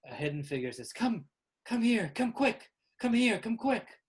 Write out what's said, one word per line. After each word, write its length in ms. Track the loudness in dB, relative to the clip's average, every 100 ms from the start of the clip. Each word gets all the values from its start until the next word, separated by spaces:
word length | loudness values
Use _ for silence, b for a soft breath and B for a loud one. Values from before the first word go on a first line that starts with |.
| -16
A 40 |
hidden 300 | -6 -6 -4
figure 280 | -4 -4 -4
says, 220 | -8 -12
Come, 320 | -2 -2 -2 -6 _ _ _
come 160 | -6 0
here, 300 | 2 2 0
come 160 | -2 -2
quick, 380 | 2 2 2 -8 _ _ _
come 140 | 0
here, 260 | 4 4 2
come 180 | 0 -2
quick. 300 | 2 0 -2 -20